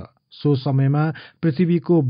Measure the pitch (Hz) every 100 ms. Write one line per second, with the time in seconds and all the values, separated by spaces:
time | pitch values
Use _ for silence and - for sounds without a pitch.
0 | - _ _ - 147 135 143 135 135 147
1 | 156 - - _ 170 135 175 170 - 175
2 | 127